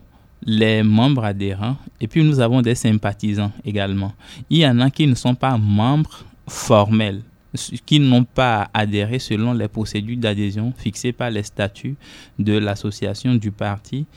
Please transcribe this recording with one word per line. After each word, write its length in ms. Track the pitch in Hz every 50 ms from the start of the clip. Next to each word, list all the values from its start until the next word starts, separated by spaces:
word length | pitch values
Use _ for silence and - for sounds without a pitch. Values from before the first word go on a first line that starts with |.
| - - _ _ _ _ _ _
les 400 | - 113 110 107 110 110 110 110
membres 420 | 107 107 107 110 123 143 143 127 110
adhérents 520 | 104 98 98 98 98 95 95 104 120 139 - - - - _
et 60 | - 107
puis 140 | - 165 156
nous 160 | 156 147 131
avons 220 | 120 117 127 131
des 120 | 120 113 123
sympathisants 800 | 123 - 113 107 104 - 104 98 - - 107 101 104 104 101 101 - -
également. 480 | 104 101 104 98 98 98 98 98 98 - - - - - - - -
Il 80 | 147 165
y 80 | 160
en 140 | 131 120 120
a 100 | 127 139
qui 160 | - - 156
ne 80 | 139 123
sont 200 | - - 123 123
pas 220 | - 135 131 127 110
membres 680 | 104 104 101 104 110 127 143 151 151 - - - - - - - _ -
formels, 760 | - - - - 113 104 101 104 110 110 107 101 98 101 117 - _ _ _ _ - - - - - 120 -
qui 120 | - 151 147
n'ont 240 | 143 131 123 123 123
pas 460 | - _ - 131 123 113 101 98 - -
adhéré 440 | 110 104 104 101 104 101 107 123 127
selon 340 | - - 113 104 113 123
les 160 | 123 113 107 104
procédures 480 | - 113 107 - - 104 104 110 123
d'adhésion 560 | 123 117 107 101 104 104 101 95 107 110 123 127
fixées 360 | - - - - - - 123
par 180 | 120 - 123 120
les 120 | 110 104
statuts 540 | 104 - - - 101 101 - - - 123 143 - - - - - - - _ -
de 180 | 101 107 104 107
l'association, 760 | 104 101 101 - - 104 - - 104 98 101 - - 127 123
du 160 | 113 104 104
parti, 560 | 104 - 104 104 101 98 - - 123 135 151 - -